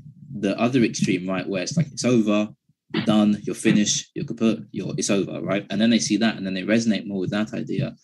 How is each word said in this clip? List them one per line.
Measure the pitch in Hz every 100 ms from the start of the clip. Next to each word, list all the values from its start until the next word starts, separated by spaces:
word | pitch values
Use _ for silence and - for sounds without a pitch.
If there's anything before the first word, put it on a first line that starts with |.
| - - - 101
the | 98 -
other | 120 135
extreme, | 101 - - 90 92
right, | 92 90
where | 95
it's | 90 175
like, | -
"It's | -
over, | 120 120 107 104 107 - _ _ _
you're | -
done, | - 107 104 104
you're | - -
finished, | 110 104 104 - -
you're | -
kaput, | - - 113 - -
you're, | - 90 -
it's | -
over," | 101 - -
right? | 90 98 -
And | 101
then | 113
they | 110
see | - 104
that | 110 95
and | 95
then |
they | 92
resonate | 92 117 113 95 101
more | 98
with | 90
that | 104 -
idea. | 95 - 95 - -